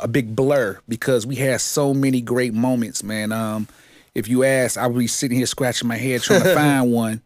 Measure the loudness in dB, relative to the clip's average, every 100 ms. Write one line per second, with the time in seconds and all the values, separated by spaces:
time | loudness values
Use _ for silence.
0 | -2 -2 -2 0 2 2 0 -4 -8 -6
1 | 0 0 0 -2 0 0 -2 0 0 2
2 | 2 0 0 0 0 0 0 0 -2 -6
3 | -6 -4 -4 -4 -4 -4 -8 -12 -20 -20
4 | _ -6 0 2 4 2 0 0 -2 0
5 | 0 -2 -2 0 0 -2 -2 -2 -2 -2
6 | -2 -2 2 4 4 4 4 4 2 2
7 | 0 -4